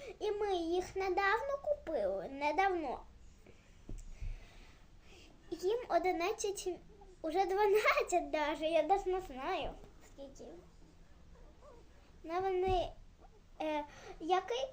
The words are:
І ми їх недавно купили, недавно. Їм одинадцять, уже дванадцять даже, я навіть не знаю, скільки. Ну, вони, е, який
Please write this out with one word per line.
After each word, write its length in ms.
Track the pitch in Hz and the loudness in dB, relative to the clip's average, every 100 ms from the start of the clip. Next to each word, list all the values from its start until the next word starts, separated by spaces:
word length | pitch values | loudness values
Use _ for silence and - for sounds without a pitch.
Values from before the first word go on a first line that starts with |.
| 554 - | -10 -4
І 140 | 427 | -2
ми 220 | 415 415 | 0 0
їх 420 | 370 330 359 359 381 | 0 2 0 0 -2
недавно 600 | 381 370 392 440 554 571 | 0 2 4 2 2 -2
купили, 640 | - 587 - 302 196 196 185 | 0 -2 0 0 2 0 -4
недавно. 720 | 277 294 302 392 359 285 - - - - - - - - - - - - - - - - - - - - - - - - - - | -2 0 4 4 2 -2 -6 -8 -18 -20 -20 -20 -20 -20 -20 -12 -10 -10 -8 -6 -8 -12 -20 -20 -20 -20 -20 -20 -20 -20 -20 -10
Їм 280 | 349 359 466 480 | -2 0 0 2
одинадцять, 800 | 339 349 330 349 427 415 392 370 339 - - - - | 2 4 2 0 0 -2 -2 -4 -6 -10 -20 -20 -8
уже 220 | 320 330 | -2 2
дванадцять 840 | 381 381 415 415 508 539 - 359 294 | 2 4 6 6 6 4 4 0 2
даже, 340 | 311 294 302 | 0 0 0
я 180 | 311 330 | 2 2
навіть 240 | 302 392 381 | 4 2 2
не 140 | 370 | -2
знаю, 500 | 370 254 285 359 226 151 - - - | -4 -6 -4 -2 -4 -8 -16 -20 -20
скільки. 380 | - - - - 339 349 - 330 - - - - 480 605 - 554 494 - - - - | -16 -16 -16 -16 -16 -18 -20 -20 -20 -20 -20 -20 -20 -20 -20 -20 -20 -20 -20 -20 -18
Ну, 180 | 311 339 | -4 0
вони, 520 | 381 370 370 370 - - - - - - - - | 2 2 4 4 2 -6 -18 -20 -20 -20 -20 -6
е, 240 | 311 302 294 - - 370 | -2 -2 -4 -12 -16 -10
який 460 | 320 370 370 494 523 | 0 0 2 -4 -4